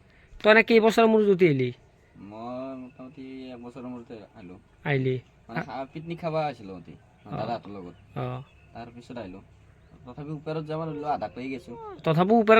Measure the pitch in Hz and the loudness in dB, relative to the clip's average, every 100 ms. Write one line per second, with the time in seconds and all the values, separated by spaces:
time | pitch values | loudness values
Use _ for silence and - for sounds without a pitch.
0 | _ _ _ - 208 214 220 226 220 220 | _ _ _ 2 6 6 8 6 6 6
1 | 226 220 208 185 180 135 127 120 _ _ | 6 6 6 6 6 4 0 -4 _ _
2 | _ - 98 107 120 127 135 131 127 127 | _ -20 -18 -14 -12 -10 -12 -14 -18 -20
3 | 127 131 131 131 127 123 120 123 123 123 | -20 -20 -18 -18 -18 -18 -16 -14 -14 -14
4 | 117 113 98 113 87 92 _ _ 156 135 | -16 -18 -18 -20 -20 -20 _ _ -4 -2
5 | 131 127 - _ - 117 156 120 139 160 | -2 -4 -8 _ -12 -10 -8 -10 -12 -14
6 | 165 165 170 156 151 117 98 90 - - | -12 -10 -6 -4 -4 -8 -14 -16 -18 -20
7 | _ _ - - 113 113 - 101 87 - | _ _ -12 -8 -6 -8 -10 -16 -16 -18
8 | _ 139 127 127 139 _ _ - 117 120 | _ -10 -8 -10 -14 _ _ -18 -18 -18
9 | - 120 98 95 - _ _ _ _ - | -16 -14 -14 -16 -20 _ _ _ _ -20
10 | 123 123 147 151 156 160 151 156 160 147 | -18 -14 -12 -10 -8 -8 -6 -6 -6 -6
11 | 147 127 104 123 131 131 - 466 427 359 | -4 -4 -6 -8 -10 -10 -12 -16 -16 -6
12 | 165 160 185 233 214 220 | -2 0 4 4 6 6